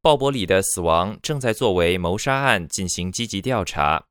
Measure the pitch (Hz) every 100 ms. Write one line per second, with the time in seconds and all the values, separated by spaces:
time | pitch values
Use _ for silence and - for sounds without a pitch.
0 | 165 147 135 139 92 95 98 - 85 82
1 | 92 107 - 147 123 110 123 90 85 90
2 | 87 95 - 135 139 107 82 - 92 -
3 | 87 90 120 98 110 123 87 - 73 78
4 | -